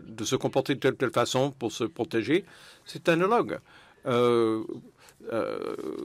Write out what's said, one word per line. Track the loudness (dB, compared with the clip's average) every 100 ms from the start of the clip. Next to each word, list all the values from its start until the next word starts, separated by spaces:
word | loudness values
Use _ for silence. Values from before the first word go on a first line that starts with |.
| -14
de | -8
se | -2 -2
comporter | 0 0 0
de | 0
telle, | 0 0
telle | 0
façon | 0 0 2 0
pour | -2 -6
se | -4
protéger, | -4 -4 -2 -2 2 0 0 -16 -20 -20 -16
c'est | -4 2
analogue, | 4 4 2 0 -4 -10 -20 -20 _ 0
euh, | 4 4 4 4 0 -4 -10 -14 -20 -20 -16 -6
euh, | -4 -2 -4 -6 -6 -8 -8